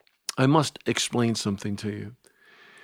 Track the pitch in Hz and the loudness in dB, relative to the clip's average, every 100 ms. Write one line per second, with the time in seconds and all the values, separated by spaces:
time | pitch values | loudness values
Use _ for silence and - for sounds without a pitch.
0 | _ _ - - 131 156 143 - - - | _ _ -12 0 4 6 4 -4 -4 -2
1 | - 120 117 113 107 98 104 101 107 104 | -2 0 0 0 -2 -4 -4 -6 -6 -8
2 | 104 123 _ _ _ - - - | -12 -16 _ _ _ -20 -20 -20